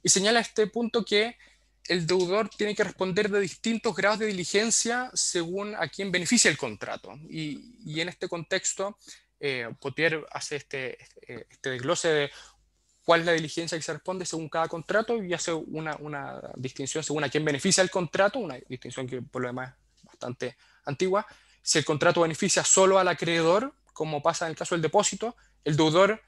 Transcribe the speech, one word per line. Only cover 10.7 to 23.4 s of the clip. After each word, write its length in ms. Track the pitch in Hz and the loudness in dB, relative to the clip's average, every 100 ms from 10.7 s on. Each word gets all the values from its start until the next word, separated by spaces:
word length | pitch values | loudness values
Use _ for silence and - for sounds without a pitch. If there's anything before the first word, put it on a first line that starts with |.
| 139 127 - | -8 -8 -12
este, 440 | - - - 123 - | -18 -20 -18 -18 -18
este 220 | _ 135 | _ -6
desglose 380 | 127 131 170 170 | -4 -2 0 2
de 220 | 151 143 - - _ _ _ _ _ | 2 0 -6 -20 _ _ _ _ _
cuál 180 | - 170 | 4 4
es 60 | 170 | 6
la 60 | |
diligencia 460 | 165 156 - 165 165 | 2 0 -4 -4 -4
que 40 | |
se 120 | - | -4
responde 320 | 151 - 185 175 | -6 -6 -6 -4
según 240 | 165 156 | -6 -4
cada 180 | 165 165 | -2 -2
contrato 540 | 170 - 196 220 233 | -4 0 0 2 -4
y 80 | 180 | -2
hace 180 | 165 - | -4 -2
una, 420 | 165 - 156 160 147 | -4 -4 -6 -6 -8
una 420 | 147 143 135 127 131 - | -8 -8 -8 -12 -12 -8
distinción 460 | 131 - 135 160 | -8 -6 -6 -4
según 220 | 151 147 | -4 -2
a 60 | 143 | 0
quién 160 | 151 156 | 0 0
beneficia 360 | 143 196 185 | 0 2 4
el 60 | 185 | 2
contrato, 500 | 190 175 - 202 269 | 0 -2 2 2 2
una 200 | 180 123 - | -6 -10 -12
distinción 380 | 131 127 123 127 | -12 -10 -8 -8
que 160 | 127 | -8
por 180 | 120 127 | -8 -6
lo 80 | 123 | -6
demás 240 | 123 127 _ _ _ | -6 -10 _ _ _
es 80 | |
bastante 520 | - _ 123 123 127 - _ _ | -20 _ -10 -8 -8 -10 _ _
antigua. 420 | - 139 185 196 - - _ _ | -10 -2 0 0 -2 -20 _ _
Si 160 | - 160 | 0 0
el 80 | 147 | 2
contrato 340 | 151 170 175 | 2 4 4
beneficia 420 | 165 156 196 - | 2 2 2 2
solo 360 | - - 190 190 | 4 6 8 6
al 100 | 185 | 4
acreedor, 680 | 170 175 165 | 0 0 2